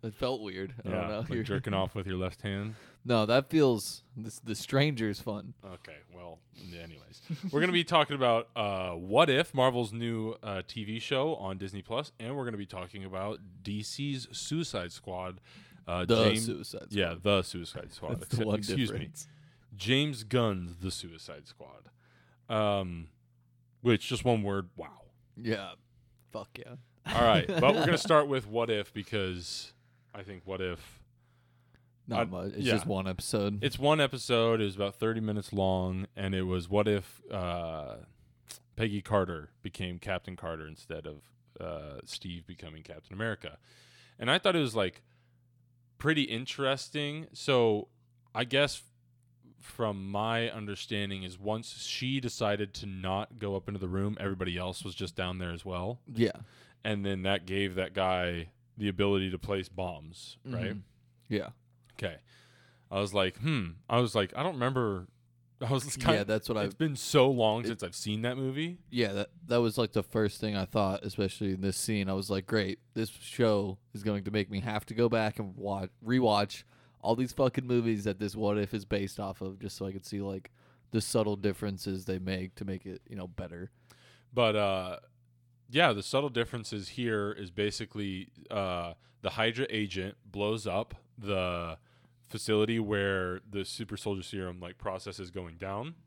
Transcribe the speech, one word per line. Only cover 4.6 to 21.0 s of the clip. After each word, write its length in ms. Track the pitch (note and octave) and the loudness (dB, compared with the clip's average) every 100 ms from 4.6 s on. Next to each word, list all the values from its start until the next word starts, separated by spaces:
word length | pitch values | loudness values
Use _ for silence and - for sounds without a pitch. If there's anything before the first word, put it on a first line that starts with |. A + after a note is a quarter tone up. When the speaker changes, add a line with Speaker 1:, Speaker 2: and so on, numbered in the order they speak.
| - C3+ D3 C3 A2+ G2+ | 0 4 4 2 0 -2
Speaker 1:
fun. 340 | - G#2 B2+ - G2 | -4 -6 -8 -16 -16
Speaker 2:
Okay, 320 | F2+ - D2+ D2 | -16 -16 -20 -20
well, 260 | F2 F2 E2 _ - F#2+ | -18 -16 -18 _ -18 -14
anyways. 480 | E2+ E2+ D2 - A#2 - D#3+ F#3+ | -14 -14 -16 -20 -20 -10 -6 -2
We're 80 | C#3+ | 2
gonna 120 | F3 | 4
be 100 | F3 | 2
talking 320 | E3 E3+ D3 C#3+ | 4 4 4 2
about, 340 | B2+ A#2 A#2 A#2+ | 4 4 0 -4
uh, 360 | G#2 G2 F#2 | -2 0 -2
What 380 | E2+ F2+ A2+ E3 | -4 2 4 6
If, 240 | C3+ E3+ | 4 2
Marvel's 380 | C3+ B2+ A#2+ A2+ | 4 4 4 -2
new, 440 | A2 A#2 A2+ A2 A2+ | -4 -4 -4 -4 -6
uh, 200 | A2 F#2+ F#2 | -6 -6 -6
T 180 | - G#2 | -10 -8
V 140 | A2+ | -6
show 360 | - C#3 D3 D#3+ | -2 0 0 -2
on 220 | F#2+ F#2+ | -4 -6
Disney 240 | F#2+ G2 | -6 -8
Plus, 300 | F#2 A#2 D3 _ | -6 -6 -6 _
and 160 | A2+ C#3+ | -8 -6
we're 100 | B2 | -4
gonna 100 | G#2+ | -6
be 80 | G2+ | -8
talking 380 | F#2+ F2+ G#2 | -10 -10 -10
about 360 | F#2+ F#2+ G2 G#2+ G2 F2+ | -8 -4 -4 -6 -12 -12
D 200 | F#2 G#2 | -6 -6
C's 440 | G#2+ - C#3+ C3+ A#2+ | -6 -6 -4 -4 -6
Suicide 600 | - - D#3 E3 A2+ F2 | -10 -4 -4 -2 -4 -6
Squad. 460 | - - F2+ F#2 F#2 - - - - - | -10 -8 -6 -6 -10 -16 -20 -20 -18 -4
Uh, 180 | F2 F2+ | -2 4
Speaker 1:
The 180 | A2+ | 6
Speaker 2:
James 220 | A2 A2 A2+ | 6 4 0
Speaker 1:
Suicide 420 | - - - - | -4 -8 -10 -4
Speaker 2:
Yeah, 200 | G2+ F2 | 0 0
Speaker 1:
Squad. 120 | E2+ | 2
Speaker 2:
the 180 | G2 G2+ | 4 4
Suicide 500 | F2 F2 E2+ - - | 4 -4 -8 -10 -14
Squad. 160 | - D#2 | -10 -6
Speaker 1:
That's 80 | A2+ | -6
the 40 | - | -2
Speaker 2:
Except, 180 | A#2 A2 | 0 2
Speaker 1:
one 120 | G#2+ | 2
Speaker 2:
excuse 300 | G#2 B2+ A2+ | 2 0 0
Speaker 1:
difference. 360 | G#2 E2 - - | -2 -6 -10 -16
Speaker 2:
me. 500 | - - _ _ G2+ | -18 -20 _ _ -8
James 460 | G2 C3 D3+ B2+ | 2 2 2 -2
Gunn's 540 | G#2+ B2 A#2 F#2+ F2 F2 | 0 2 4 2 -4 -6
The 120 | F#2 | -6
Suicide 560 | - | -6